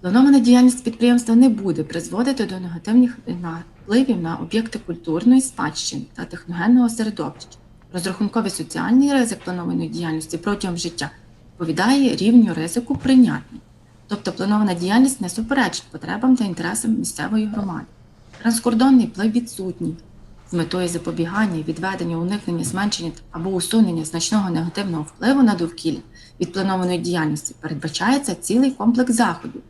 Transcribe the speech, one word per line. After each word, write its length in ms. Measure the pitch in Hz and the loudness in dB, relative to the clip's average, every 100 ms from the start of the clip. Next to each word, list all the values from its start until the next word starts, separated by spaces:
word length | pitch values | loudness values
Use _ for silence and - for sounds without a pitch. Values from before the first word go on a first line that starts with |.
Планована 380 | 185 214 269 277 | 2 4 8 8
діяльність 460 | 233 247 254 247 | 8 8 8 4
підприємства 500 | - 226 240 240 240 | -6 0 2 4 4
не 140 | 226 262 | 6 6
буде 360 | 208 196 160 | 4 -2 -2
призводити 600 | 151 170 147 196 247 269 208 | -4 -6 -8 -4 -2 -2 -4
до 140 | 185 | -4
негативних 580 | 180 170 208 233 247 - - | -8 -10 2 4 4 0 -10
на-, 360 | 175 175 165 175 - | -10 -8 -10 -14 -20
впливів 380 | - 220 262 214 | -2 0 2 0
на 160 | 165 165 | -2 -6
об'єкти 420 | 165 220 226 - | -4 -4 -4 -8
культурної 640 | - 170 - 160 220 262 | -10 -12 -6 0 4 4
спадщини 640 | 262 - - - - - - | 4 -6 -8 -6 -8 -10 -14
та 100 | - | -14
техногенного 640 | - 175 - 175 185 247 240 | -14 -14 -12 -4 4 4 4
середовища. 720 | 226 214 208 151 143 - - - - - | 0 -6 -4 -8 -10 -20 -20 -20 -20 -12
Розрахунковий 580 | 180 175 180 208 233 202 | -8 -8 -4 -2 -2 -4
соціальний 600 | - 160 165 170 247 285 | -6 -8 -6 2 4 4
ризик 260 | 277 233 185 | 2 0 -4
планованої 440 | - 180 175 175 160 | -8 -6 -4 -4 -4
діяльності 500 | 156 170 156 156 165 | -6 -4 -6 -6 -8
протягом 380 | 208 202 196 170 | -4 -4 -4 -6
життя 340 | 170 - 147 - - - - | -8 -8 -12 -12 -20 -20 -20
відповідає 640 | - 165 160 196 277 262 - | -10 -6 -2 2 2 2 2
рівню 380 | 196 240 208 | 6 6 6
ризику 420 | 160 165 240 240 269 | 0 -4 -6 -4 -4
прийнятний. 640 | 262 262 226 139 - - _ _ _ _ _ | 4 6 6 2 -10 -20 _ _ _ _ _
Тобто 260 | 202 - | -8 -8
планована 420 | - 190 208 214 | -6 0 0 0
діяльність 460 | 175 180 220 269 - | -2 0 4 4 2
не 80 | 185 | -6
суперечить 580 | - 226 269 208 - - | -6 -4 0 0 -2 -12
потребам 460 | 156 - 196 254 254 | -14 -10 -2 2 4
та 80 | |
інтересам 500 | 208 165 170 214 226 | 2 -4 -6 -4 -2
місцевої 520 | 220 175 - 160 220 214 | -2 -4 -8 -4 -2 -2
громади. 380 | 214 196 165 - _ - _ - - | -4 -6 -8 -12 _ -20 _ -20 -6
Транскордонний 640 | 233 226 240 226 262 262 208 | -2 0 0 2 6 6 4
вплив 260 | - 220 | -2 -2
відсутній. 640 | 220 240 - 185 175 165 165 - - - - - | 0 -4 -10 -10 -6 -8 -8 -16 -20 -20 -20 -8
З 40 | |
метою 340 | 175 160 180 180 | -4 -4 -4 -4
запобігання, 760 | 170 - 165 165 190 214 165 | -4 -6 -6 -4 -2 -2 -2
відведення, 540 | 156 160 190 190 170 165 | -6 -6 -6 -6 -6 -4
уникнення, 480 | 175 208 202 170 | -4 -4 -4 -6
зменшення 460 | 160 185 208 - 165 156 - | -4 -2 -4 -4 -8 -10 -16
або 200 | 165 175 | -8 -4
усунення 540 | 185 175 226 202 165 | -4 -2 2 2 0
значного 460 | 156 165 - 214 196 | -4 -6 -2 -2 -2
негативного 520 | 165 170 180 202 165 | -4 -4 -6 -6 -6
впливу 400 | 156 - 226 277 | -8 -4 0 4
на 120 | 240 | 4
довкілля 440 | 190 165 - 160 147 - - - - | 2 -4 -4 -6 -6 -10 -20 -20 -10
від 120 | 175 | -8
планованої 460 | 196 190 190 180 180 | -4 -2 -2 -2 -2
діяльності 560 | 170 175 156 151 - - | -2 -2 -2 -2 -8 -12
передбачається 720 | 156 147 156 - 190 269 285 | -10 -8 -8 -4 0 0 -2
цілий 360 | 175 - 233 269 | -8 -2 2 2
комплекс 440 | 262 214 240 247 | 2 0 2 2
заходів 480 | 226 226 170 160 - - | 2 2 0 -10 -16 -20